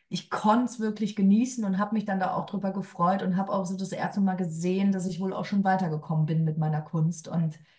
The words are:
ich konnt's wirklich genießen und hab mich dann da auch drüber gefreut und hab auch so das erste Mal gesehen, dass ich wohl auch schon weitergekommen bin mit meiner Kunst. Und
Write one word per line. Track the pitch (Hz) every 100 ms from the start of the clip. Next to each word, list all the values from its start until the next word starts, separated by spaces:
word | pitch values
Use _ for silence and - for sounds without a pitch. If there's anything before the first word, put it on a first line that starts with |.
| _
ich | 180 -
konnt's | - 214 226 247 -
wirklich | 220 214 214 -
genießen | 196 214 254 - 196
und | 190
hab | 208
mich | 220 202
dann | 190
da | 185 -
auch | -
drüber | 202 196
gefreut | 190 185 - 190 196
und | 185 185
hab | 190
auch | 196 180
so | 190
das | 190
erste | - - 214
Mal | 196 180
gesehen, | 175 160 175 190 196
dass | 190 185
ich | 165
wohl | 190
auch | - 185
schon | 202
weitergekommen | 190 190 175 151 - 160 156
bin | 160
mit | 160 156
meiner | 156 156
Kunst. | 156 165 160 175 -
Und | 170 160 - -